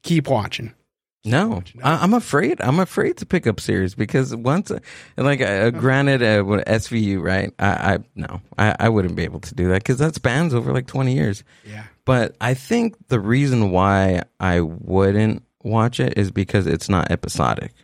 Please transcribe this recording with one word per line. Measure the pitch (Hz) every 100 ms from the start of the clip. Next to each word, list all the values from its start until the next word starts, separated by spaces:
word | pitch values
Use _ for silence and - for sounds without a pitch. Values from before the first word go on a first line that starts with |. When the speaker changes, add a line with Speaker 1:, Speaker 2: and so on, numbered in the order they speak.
Speaker 1:
Keep | - 170 135
watching. | 127 95 - 110 _ _ _ _ _
Speaker 2:
No, | 107 131 214
Speaker 1:
Watching | 98 90 -
it. | 139
Speaker 2:
I, | 160
I'm | 180
afraid. | 240 - 143 226 359
I'm | 117 156
afraid | 180 - - 359
to | -
pick | 180 117
up | 98
series | - 95 95
because | - 107 139 127
once, | 117 120 165 -
uh, | - - - - -
like, | 131 139
uh, | 107 98
Speaker 1:
Huh. | 117
Speaker 2:
granted, | 113 123 131 139 135
uh, | 113 107
what, | 98 104 -
S | 113 -
V | 117
U, | 104 95
right? | 82 95 95 -
I, | 101 90 95
I, | 107 - -
no, | 78 90 - -
I, | 107 -
I | 117
wouldn't | 110 90 80
be |
able | 80 85
to | -
do | - 90
that | 95
'cause | 104 123
that | 151 156
spans | 127 127 170
over, | 123 123
like, | 131 131
twenty | 135 127
years. | 131 131 98 - _
Speaker 1:
Yeah. | 107 107 107 _
Speaker 2:
But | - 127 113 -
I | 120
think | 131 - 233 233 - -
the | 123
reason | 98 127 143 123 104
why | 90 95 98 95 90 - _
I | 92 87
wouldn't | 82 82 - 92 98 101 110 - _ _
watch | - 110 117 120
it | 127 -
is | 98
because | 98 95 104 82
it's | 82 -
not | 92 -
episodic | 85 - - 65 53 - _